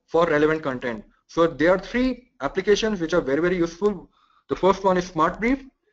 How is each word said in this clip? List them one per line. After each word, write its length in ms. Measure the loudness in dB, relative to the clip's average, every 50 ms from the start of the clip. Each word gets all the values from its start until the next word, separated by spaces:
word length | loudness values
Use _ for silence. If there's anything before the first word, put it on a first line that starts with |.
| _
for 200 | -2 2 2 2
relevant 360 | 4 2 2 2 2 0 0
content. 420 | -4 -6 -6 -6 -6 -8 -8 -8 -12 _ _ _ _ _
So 180 | 0 2 2
there 240 | 2 2 2 2 2
are 60 | 2 2
three 520 | 0 -4 -2 -2 -2 -2 -2 -6 _ _ _ -8
applications 600 | -8 -4 -4 -2 2 2 2 2 2 -4 -2 -4
which 140 | -4 0 0
are 60 | -2
very, 200 | 0 0 -2 0
very 160 | 0 0 0
useful. 540 | 0 -2 -4 -2 -2 -2 -2 -2 -2 -12 _ _ _ _ _ _ _ _ -8
The 80 | -4
first 260 | 2 2 2 2 2
one 140 | 0 0 0
is 120 | 0 -2 -4
SmartBrief, 560 | -2 0 0 0 0 -2 -2 -2 -2 -2 -4 -20 _ _ _ _